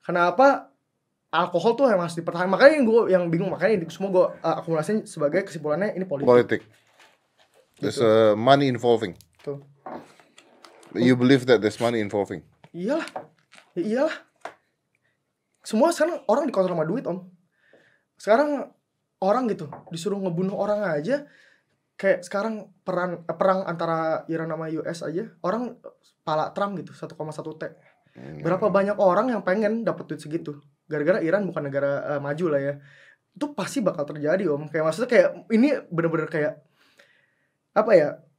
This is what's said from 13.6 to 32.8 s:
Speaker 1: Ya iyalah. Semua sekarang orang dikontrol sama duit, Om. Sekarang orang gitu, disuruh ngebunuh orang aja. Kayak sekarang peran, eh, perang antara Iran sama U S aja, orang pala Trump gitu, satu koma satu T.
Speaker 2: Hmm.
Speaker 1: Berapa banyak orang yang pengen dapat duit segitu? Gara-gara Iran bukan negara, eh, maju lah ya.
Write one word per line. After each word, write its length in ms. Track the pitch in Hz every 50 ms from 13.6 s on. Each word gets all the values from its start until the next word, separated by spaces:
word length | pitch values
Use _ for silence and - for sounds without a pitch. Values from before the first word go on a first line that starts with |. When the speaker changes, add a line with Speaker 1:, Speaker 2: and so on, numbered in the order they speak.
| _ _
Speaker 1:
Ya 100 | _ 180
iyalah. 340 | 170 214 214 262 285 320 - - - _ _ _ _ - - _ _ _ _ _ _ _ _ _ _ _ _ _ _ _ _ _ _ _ _ _
Semua 280 | _ - - 214 269 339
sekarang 300 | 330 - 302 339 339 277 -
orang 180 | - 208 269 320
dikontrol 320 | 285 - 190 190 185 180
sama 80 | 165 156
duit, 180 | 160 190 254
Om. 160 | 277 - 170 190 - - _ _ _ _ _ _ _ _ _ _ _ _ _ _ _ _ _
Sekarang 540 | _ - 196 214 247 294 294 294 262 208 - _ _ _ _ _ _ _ _ _ _
orang 300 | 190 190 208 247 262 226
gitu, 180 | 190 170 160 135 - - - -
disuruh 300 | 170 165 - 202 196 202
ngebunuh 340 | 190 185 170 165 190 190 202
orang 300 | 190 202 208 208 208 208
aja. 380 | 185 160 147 151 185 269 294 285 - _ _ _ _ _ _ _ _ _ _ _ _ _
Kayak 280 | - - 196 180 -
sekarang 320 | - - - 196 208 226 220 214 190 - _ _
peran, 420 | _ - 185 175 180 180 170 170 -
eh, 80 | -
perang 320 | 165 - 196 190 185 190 190
antara 640 | 170 170 165 175 165 165 160 160 160 160 - -
Iran 200 | - 165 160 165 165
sama 180 | 160 160 160 160
U 140 | 160 160 -
S 160 | - 170 170
aja, 240 | - - 156 175 226 226 - _
orang 380 | - 175 196 226 247 226 - _ _ - _ _ _ _ _ _
pala 300 | _ - 156 156 151 -
Trump 240 | - 190 202 202 202
gitu, 160 | 165 143 143
satu 220 | - - - 151 -
koma 160 | _ 156 156
satu 240 | 151 - 147 156 156
T. 160 | - 156 - - _ _ _ _ _ _ _
Speaker 2:
Hmm. 260 | _ 123 127 139 156 151
Speaker 1:
Berapa 300 | 151 160 180 185 214 208
banyak 260 | 180 196 196 196 208
orang 340 | 202 202 185 175 190 226 254
yang 120 | 240 208
pengen 400 | 190 185 185 214 220 208 220 226
dapat 240 | 226 180 160 170 -
duit 140 | - 160 147
segitu? 380 | - 151 147 170 165 - 143 143 _ _ _ _ _
Gara-gara 340 | _ 151 151 147 156 185 165
Iran 240 | 160 160 175 208 208
bukan 200 | 175 170 - 147
negara, 260 | 143 139 139 139 139 143 135 - -
eh, 120 | 147 143
maju 260 | 139 143 147 156 180 165
lah 120 | 147 139
ya. 140 | 139 139 143 143